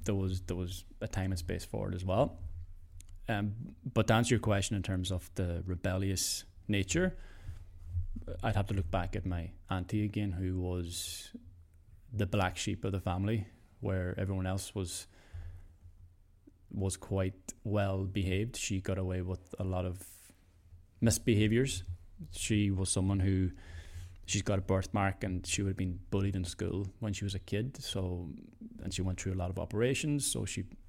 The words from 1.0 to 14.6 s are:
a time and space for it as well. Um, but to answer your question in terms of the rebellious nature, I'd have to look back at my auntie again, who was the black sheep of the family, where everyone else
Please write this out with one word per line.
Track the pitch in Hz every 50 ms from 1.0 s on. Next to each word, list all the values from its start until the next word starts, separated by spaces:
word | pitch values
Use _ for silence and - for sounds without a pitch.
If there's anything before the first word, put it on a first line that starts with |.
a | 110 -
time | - 98 95 95
and | 95 87
space | 82 87 90 87 -
for | - - 107 101 98
it | 92
as | 90 92
well. | 92 92 110 143 - - - - - - - - - - - - - - - - - - - - -
Um, | 113 101 104 104 104 113 123 - - - - 139 -
but | 113 110 -
to | 113
answer | 113 120 - 123
your | 107
question | - 113 104 98 95 - 110
in | 98 92
terms | - 95 90 90 90
of | 92 87 - - -
the | - 92 87 87 87 87
rebellious | 92 90 85 - 95 92 95 98 98 95 95 - - - - - - - - - -
nature, | 104 101 95 - - 160 185 185 - - - - - - - - - - - - - - - - - - - - - - - - - 87
I'd | - 117 104
have | 104 98 -
to | 104
look | 98 92 -
back | - 95 87 90 -
at | 104 85
my | 95 87 85 82 - - - - -
auntie | 92 92 87 - 107 107 107
again, | 101 98 107 104 101
who | 87 92 95 92 92 92
was | 90 90 90 90 87 85 85 - - - - - - - - - - - - - - - - - - - - - - -
the | 117 101 101
black | 92 - 104 92 90 87 -
sheep | - 104 95 - -
of | 98
the | 95 95
family, | - 90 87 92 98 104 113 110 95 - - - - - - -
where | - 101 95 92 90 90 - -
everyone | 98 95 98 95 92 92
else | 95 98